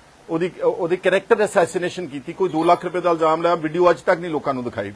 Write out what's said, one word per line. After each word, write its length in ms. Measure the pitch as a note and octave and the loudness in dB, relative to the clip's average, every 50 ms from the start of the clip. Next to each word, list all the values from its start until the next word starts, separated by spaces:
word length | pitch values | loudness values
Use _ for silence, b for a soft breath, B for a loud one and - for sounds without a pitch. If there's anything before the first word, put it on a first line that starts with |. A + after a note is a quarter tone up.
| - - - - - - | -20 -20 -20 -20 -8 -6
ਉਹਦੀ, 220 | E3 D#3+ E3+ F3+ - - F3 | -2 -2 -2 -4 -4 -2 0
ਉਹਦੀ 340 | E3 F3 - F3+ E3 F3 F#3 | 0 0 0 0 -2 -2 0
ਕੈਰੈਕਟਰ 480 | - F#3+ F3+ G3 F#3+ - A3+ G3+ G#3+ | 2 2 2 2 2 2 2 2 2
ਅਸੈਸੀਨੇਸ਼ਨ 640 | F#3+ - G3+ E3+ D#3+ - F#3 E3+ F3+ - - F3+ C#3+ | 2 2 2 2 2 0 -2 -4 -4 -4 -6 -10 -10
ਕੀਤੀ, 260 | B2+ C#3+ B2+ - E3 | -10 -10 -12 -12 -4
ਕੋਈ 160 | - B2+ B2 | -2 -2 0
ਦੋ 140 | C#3 D#3+ D#3+ | 0 0 4
ਲੱਖ 200 | F3 F3 F3 F3 | 4 4 2 2
ਰੁਪਏ 180 | F3 E3 F#3 | -4 -4 -2
ਦਾ 100 | E3+ F3 | 0 0
ਇਲਜ਼ਾਮ 300 | E3+ D#3+ D#3+ D#3 D#3 E3 | 2 2 4 2 2 2
ਲਾਇਆ, 140 | E3+ E3+ F3 | 2 2 2
ਵੀਡੀਓ 340 | E3+ D3+ D#3 D3+ F3 F3+ F3 | 0 0 -2 0 2 2 2
ਅੱਜ 120 | E3+ F3 | 2 0
ਤੱਕ 180 | - - F#3 E3 | 0 0 0 0
ਨਹੀਂ 120 | E3+ F3+ | -2 -4
ਲੋਕਾਂ 220 | D#3 D3 - - C3+ | -4 -4 -2 -2 -4
ਨੂੰ 100 | B2+ A#2+ | -4 -6
ਦਿਖਾਈ। 300 | A#2+ - A#2+ G#2 G2+ G#2 | -6 -6 -6 -8 -8 -12